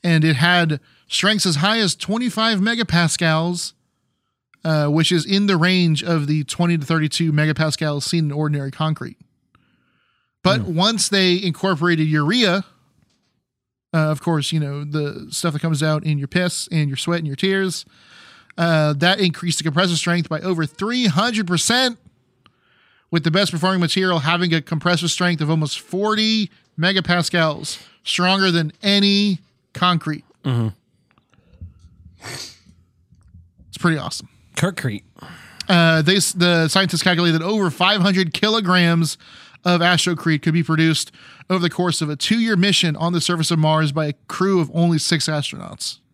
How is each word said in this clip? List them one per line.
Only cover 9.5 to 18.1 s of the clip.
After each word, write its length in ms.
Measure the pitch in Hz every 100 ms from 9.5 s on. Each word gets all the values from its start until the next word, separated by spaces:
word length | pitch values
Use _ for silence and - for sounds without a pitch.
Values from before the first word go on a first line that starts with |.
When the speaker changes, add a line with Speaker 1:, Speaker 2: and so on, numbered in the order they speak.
| _ _ _ _ _ _ _ _ _
Speaker 1:
But 160 | 185 214
Speaker 2:
Hmm. 160 | 185 165
Speaker 1:
once 320 | 202 226 -
they 340 | 196 185 180
incorporated 640 | 190 - 190 156 170 165 156
urea, 580 | 151 147 247 208 190 - _ _ _ _ _ _ _ _ _ _ _ _
uh, 40 | 165
of 240 | 156 151
course, 300 | 170 160 139
you 80 | 160
know, 240 | 143 143
the 420 | 147 151 147 - -
stuff 200 | - 175
that 40 | 147
comes 220 | 165 147
out 220 | 156 151
in 120 | 156 147
your 100 | 139
piss 400 | 180 175 - -
and 180 | 165 147
your 80 | 135
sweat 220 | - 170
and 80 | 156
your 100 | 135
tears, 480 | 190 196 190 - - _ -